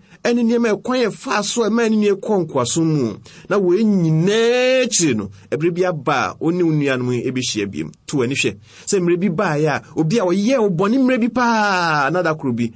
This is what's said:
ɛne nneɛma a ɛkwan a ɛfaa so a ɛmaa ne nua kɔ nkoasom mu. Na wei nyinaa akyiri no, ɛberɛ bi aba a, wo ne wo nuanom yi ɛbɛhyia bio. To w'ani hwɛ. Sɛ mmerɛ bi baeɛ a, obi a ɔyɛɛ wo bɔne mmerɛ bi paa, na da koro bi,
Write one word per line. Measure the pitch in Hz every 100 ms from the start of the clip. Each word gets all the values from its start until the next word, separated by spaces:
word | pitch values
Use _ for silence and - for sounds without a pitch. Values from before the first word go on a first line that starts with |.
| _ -
ɛne | 240 240
nneɛma | 226 233 226
a | 208
ɛkwan | 240 254 214
a |
ɛfaa | - 269 214
so | 202 233
a | 214
ɛmaa | 233 220
ne | 214
nua | 208 196
kɔ | - 196 156
nkoasom | 143 123 165 165
mu. | 151 113 98 - - -
Na | 202
wei | 180 185
nyinaa | 220 196 160 156 185 220 233 247 254 262
akyiri | 233 - 160 110
no, | 98 - -
ɛberɛ | 151 170
bi | 170
aba | 180 151 123 131 95
a, | -
wo | 160
ne | 180
wo | 165
nuanom | 156 139 127 123
yi | 123 135
ɛbɛhyia | 127 123 104 101
bio. | 73 80 - -
To | 143
w'ani | 117
hwɛ. | 139 127 95 - - -
Sɛ | 196
mmerɛ | 175 175
bi | 196
baeɛ | 165 185 147 156
a, | 127 - -
obi | 160 226
a |
ɔyɛɛ | 180 190 214 269
wo | 202
bɔne | 165 202 269
mmerɛ | 254 254
bi | 233
paa, | 254 240 220 208 185 170 151 139
na | 180
da | 170
koro | 160 139
bi, | 117 117